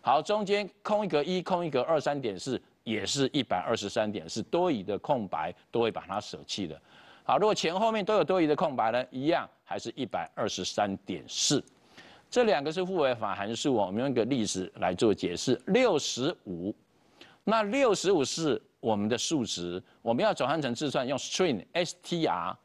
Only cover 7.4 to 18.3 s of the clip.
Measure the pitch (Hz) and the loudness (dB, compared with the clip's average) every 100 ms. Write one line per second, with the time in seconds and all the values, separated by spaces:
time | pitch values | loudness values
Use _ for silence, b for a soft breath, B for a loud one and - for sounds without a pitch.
7.4 | 208 196 165 180 226 220 196 214 160 185 | 4 2 0 2 2 0 2 2 4 4
8.4 | 160 147 170 127 110 120 127 127 143 165 | 4 4 2 2 0 0 -2 -4 0 0
9.4 | 110 _ _ 101 117 - 117 95 82 - | -2 _ _ -8 -8 -6 -4 -4 -6 -4
10.4 | 113 - 92 - 104 98 - 90 - - | -4 -2 -4 0 0 -2 -6 -8 -8 -4
11.4 | - 143 - _ B B B B B - | 0 0 -2 _ B B B B B 2
12.4 | 233 170 139 160 185 190 139 120 110 95 | 4 4 0 -2 -2 2 2 2 -2 -4
13.4 | 101 113 151 123 95 101 135 123 113 135 | -4 -2 2 2 2 0 0 0 2 2
14.4 | 104 92 92 - 92 92 117 95 90 87 | 0 -2 -6 -2 -2 2 4 4 0 -2
15.4 | - 123 - 196 254 160 - - 135 175 | 0 -2 2 2 4 2 0 -2 -4 -4
16.4 | - 87 92 - _ _ B B B B | -10 -6 -6 -6 _ _ B B B B
17.4 | - 220 208 262 269 190 - 185 127 | 0 2 2 2 4 4 4 2 2